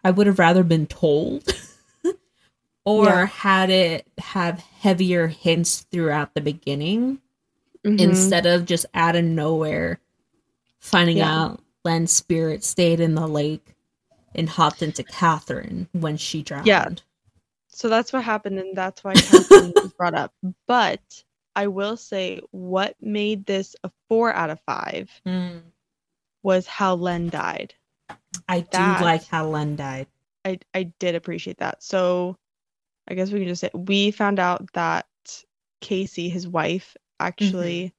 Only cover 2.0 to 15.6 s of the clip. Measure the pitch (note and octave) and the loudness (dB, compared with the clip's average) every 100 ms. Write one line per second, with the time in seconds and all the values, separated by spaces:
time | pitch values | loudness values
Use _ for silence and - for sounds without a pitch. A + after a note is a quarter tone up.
2 | E4+ G4 _ _ _ _ _ _ G3 G#3+ | -6 -6 _ _ _ _ _ _ 0 6
3 | G3+ F3+ G3 - G3 F#3+ F#3 F#3 F3 D#3+ | 6 6 2 0 2 4 4 4 2 0
4 | - - - G3 E3+ E3+ - _ G3+ F3+ | -8 -18 -8 -4 -4 -4 -14 _ 0 2
5 | F#3 F3 E3 D#3+ F3 E3 E3 - - F3 | 2 2 0 0 0 2 0 -2 -4 -2
6 | D#3+ D3 C#3+ - D3 C#3+ - C#3+ D#3 G#3+ | 0 0 -2 -4 -4 -6 -6 -4 -2 0
7 | B3+ C4+ _ _ _ _ _ _ G#3 G#3 | -2 -4 _ _ _ _ _ _ 0 4
8 | F#3+ F3+ F#3+ F3 E3+ F3 F3 E3+ - F3+ | 4 4 4 2 4 2 2 -2 -2 0
9 | E3+ E3+ E3+ E3 D3 D#3+ D#3 D#3 E3 E3+ | 2 2 2 0 0 0 -2 -2 -4 -6
10 | _ _ _ _ _ _ _ _ - F#3+ | _ _ _ _ _ _ _ _ 0 2
11 | E3+ E3 D#3+ D#3 D#3+ - _ _ E3+ E3 | 4 2 0 0 -2 -6 _ _ -2 -2
12 | E3 - - E3 D#3+ D#3 - - E3+ E3 | 2 0 0 -2 -2 -4 -6 0 2 4
13 | E3 D#3 D#3+ D3+ D3 D#3 _ _ _ _ | 2 0 -2 -2 -4 -6 _ _ _ _
14 | _ _ _ - D#3+ - D#3 - D#3 - | _ _ _ -6 -6 0 0 0 -8 -6
15 | - - E3+ D3+ - - | -12 -2 0 0 -6 -10